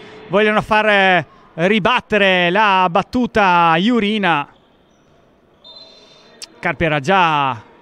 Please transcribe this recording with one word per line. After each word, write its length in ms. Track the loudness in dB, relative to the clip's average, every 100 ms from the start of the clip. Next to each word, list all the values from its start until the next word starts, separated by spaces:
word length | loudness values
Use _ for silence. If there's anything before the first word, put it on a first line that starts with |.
| -8 -20 -4
vogliono 320 | 0 0 0
far, 260 | 0 0 2
eh, 380 | 2 2 2 -2 -10 -16 -4
ribattere 960 | -2 0 0 -2 -2 0 2 2 0
la 360 | 0 2 2 0
battuta 840 | -2 -2 -4 -2 0 2 2 2 2
Jurina. 720 | 0 0 -2 -2 -2 -2 -6 _ _ _ _ _ _ _ _ _ _ _ -20 -20 -20 -20 -20 -20 -20 -20 -20 -12
Carpi 260 | -8 -4 -4
era 160 | -2
già 600 | 0 0 2 0 -4 -6 -14 -20